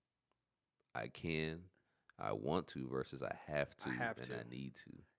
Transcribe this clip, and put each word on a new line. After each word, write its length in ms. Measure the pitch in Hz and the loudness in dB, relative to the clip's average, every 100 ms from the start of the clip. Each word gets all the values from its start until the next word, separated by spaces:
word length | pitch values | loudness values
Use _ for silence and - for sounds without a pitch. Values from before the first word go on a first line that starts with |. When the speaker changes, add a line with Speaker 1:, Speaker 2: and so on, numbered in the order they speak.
| _ _ _ _ _ _ _ _ _ - | _ _ _ _ _ _ _ _ _ -4
Speaker 1:
"I 120 | 55 | -4
can, 560 | - 87 78 78 82 92 _ _ _ _ - | -2 0 2 2 0 -8 _ _ _ _ -4
I 140 | 50 | 0
want 340 | 52 62 87 76 | 2 4 4 4
to," 180 | 78 64 | -2 0
versus, 340 | 65 65 67 | 0 -2 -2
"I 140 | 62 - - | -2 -2 0
have 280 | 73 69 - | 2 2 0
to 120 | - | -2
Speaker 2:
"I 40 | |
have 240 | 62 60 - | 2 2 0
Speaker 1:
and 100 | 64 | -4
Speaker 2:
to." 120 | 62 | -4
Speaker 1:
I 40 | 58 | -4
need 260 | 64 67 - | -4 -6 -8
to." 160 | - - - | -14 -14 -16